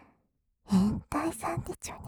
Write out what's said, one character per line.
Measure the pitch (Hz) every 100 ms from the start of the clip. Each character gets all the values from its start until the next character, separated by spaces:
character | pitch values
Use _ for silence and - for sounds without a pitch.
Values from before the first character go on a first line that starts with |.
| - _ _ _ _ _ -
変 | 190 208 220 -
態 | 285 330
さ | 330 - 339
ん |
で | - 359
ち | -
ゅ |
ね。 | -